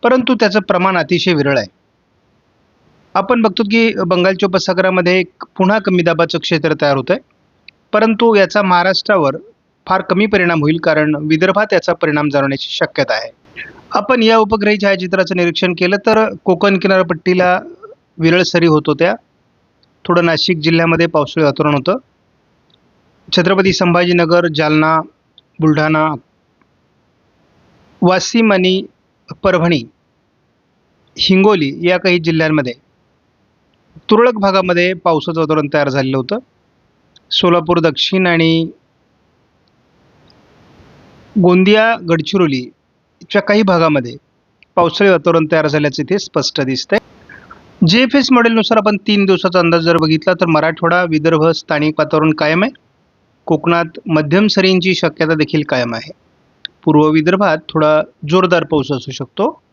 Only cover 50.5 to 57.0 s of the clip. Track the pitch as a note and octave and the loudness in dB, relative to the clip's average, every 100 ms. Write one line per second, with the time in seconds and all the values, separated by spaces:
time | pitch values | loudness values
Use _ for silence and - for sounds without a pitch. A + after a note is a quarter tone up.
50.5 | D#3 D#3+ D#3+ E3+ F3 F3+ D#3 D3+ D#3+ D#3+ | 2 0 -2 -2 0 0 0 0 2 2
51.5 | D#3+ - D3+ D3+ D3+ D3+ D#3 D#3 D#3 D3+ | 0 -4 -2 -2 -2 -2 0 0 0 0
52.5 | E3 A3 - _ _ _ _ _ _ - | 0 -2 -6 _ _ _ _ _ _ -4
53.5 | D#3 E3 E3+ E3 - - D#3 D3+ F3 G#3 | -4 0 -2 -2 -10 -4 -2 0 0 2
54.5 | - F#3+ F#3 F3+ F3 E3+ - D#3+ D#3+ D3+ | 0 0 2 0 -2 -4 -2 -2 0 0
55.5 | E3+ D3 C3 A#2+ A2+ D3 - _ _ _ | -2 -2 -4 -4 -8 -12 -20 _ _ _
56.5 | _ - _ - D3+ | _ -20 _ 0 2